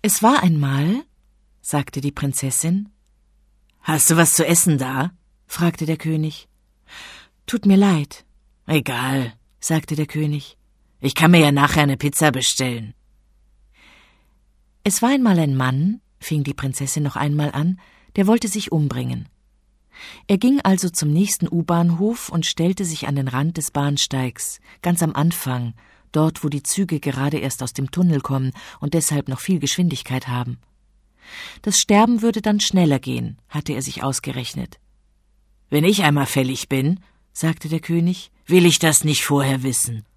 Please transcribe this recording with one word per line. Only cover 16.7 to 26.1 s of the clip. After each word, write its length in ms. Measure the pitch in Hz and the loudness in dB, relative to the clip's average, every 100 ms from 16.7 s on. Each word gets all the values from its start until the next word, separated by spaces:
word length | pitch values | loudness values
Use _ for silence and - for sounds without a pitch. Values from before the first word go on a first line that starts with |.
| 131 139 - | -6 -6 -2
noch 140 | 147 - | -2 -2
einmal 340 | 147 147 147 | -2 0 0
an, 300 | - 160 185 _ _ _ | 0 -2 -2 _ _ _
der 140 | - 196 | 0 4
wollte 180 | 226 220 | 4 2
sich 240 | 214 - | -6 -2
umbringen. 580 | 160 147 120 127 120 - _ _ _ _ _ _ - - - _ | 0 0 -2 -4 -6 -10 _ _ _ _ _ _ -20 -20 -20 _
Er 100 | 196 | 2
ging 220 | 247 277 | 4 4
also 300 | - 190 180 | 4 2 2
zum 220 | - 151 | -2 0
nächsten 360 | 151 202 - - | 2 2 0 -2
U-Bahnhof 800 | 170 165 170 170 170 202 233 - | -2 0 2 2 2 0 -2 -4
und 180 | 170 151 | -4 -4
stellte 380 | - 170 190 | 0 -2 0
sich 240 | 185 160 - | -4 -6 -4
an 80 | 139 | -4
den 100 | 135 | -2
Rand 300 | 127 156 170 | -2 -2 -4
des 160 | 143 | -6
Bahnsteigs, 880 | - 143 143 - 135 127 - - - _ - | -2 -2 -2 -2 -2 -4 -6 -10 -12 _ -8
ganz 220 | 175 170 | -2 0
am 120 | 160 | 0
Anfang, 600 | 147 156 170 - 123 120 117 _ _ _ | 0 0 0 -4 -4 -6 -10 _ _ _